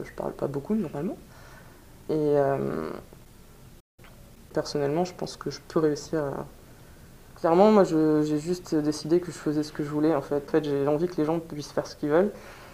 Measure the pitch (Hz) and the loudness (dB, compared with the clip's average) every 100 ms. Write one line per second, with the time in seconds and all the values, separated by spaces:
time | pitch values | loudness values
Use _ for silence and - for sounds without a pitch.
0 | - - 143 - 139 139 139 220 165 143 | -10 -8 -8 -6 -6 -4 -4 -2 -2 -6
1 | 175 349 - - - - - - - - | -6 -8 -14 -20 -20 -20 -20 -20 -20 -14
2 | - 156 151 147 139 139 135 147 - - | -4 -2 2 2 2 0 -2 -4 -6 -10
3 | - - - - - - - - _ _ | -14 -20 -20 -20 -20 -20 -20 -20 _ _
4 | - - - - - - 147 147 139 151 | -20 -20 -20 -20 -10 -6 -4 -2 -2 0
5 | 180 - - - - 139 - - 156 147 | -2 -4 -10 -8 -10 -10 -6 0 0 0
6 | - 160 143 - 147 - - - - - | -4 -4 -4 -6 -10 -16 -20 -20 -20 -20
7 | - - - - 175 170 214 214 175 160 | -20 -20 -20 -4 4 8 8 8 6 4
8 | 156 151 151 151 156 180 - 160 151 151 | 4 4 2 0 -2 -4 -2 0 0 -2
9 | 156 175 175 - - 151 147 - 147 151 | 2 2 2 -6 -4 -2 -2 -4 -4 0
10 | 151 147 139 143 147 160 151 143 139 151 | 2 2 0 -4 0 0 0 0 2 2
11 | 175 165 151 165 165 147 139 - - - | 0 0 0 -2 -4 -10 -8 -6 -8 -6
12 | 151 151 208 - - - - | 0 2 2 -2 -14 -18 -20